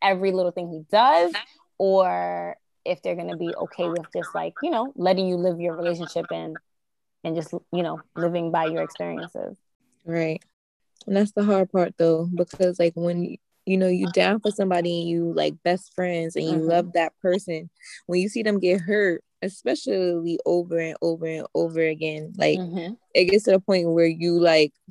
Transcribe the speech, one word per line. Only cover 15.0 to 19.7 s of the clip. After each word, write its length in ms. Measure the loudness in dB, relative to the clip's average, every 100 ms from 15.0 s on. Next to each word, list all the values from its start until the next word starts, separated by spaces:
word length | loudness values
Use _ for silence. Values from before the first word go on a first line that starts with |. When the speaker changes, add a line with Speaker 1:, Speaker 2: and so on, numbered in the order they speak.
Speaker 2:
and 80 | -2
you, 240 | -2 -2 0
like, 200 | -2 -2
best 300 | -2 -2 -4
friends 420 | -6 -4 -2 -4 -4
and 100 | -2
you 120 | 0
Speaker 1:
Mm-hmm. 100 | 2
Speaker 2:
love 240 | 2 2
that 200 | 0 -2 _
person, 480 | 0 0 -2 -8 -8 _ -20 -18 -4
when 120 | 0
you 100 | 0
see 120 | -2
them 160 | 0 2
get 220 | 2 2
hurt, 420 | 2 2 2 0 _ -10
especially 960 | -10 -6 -4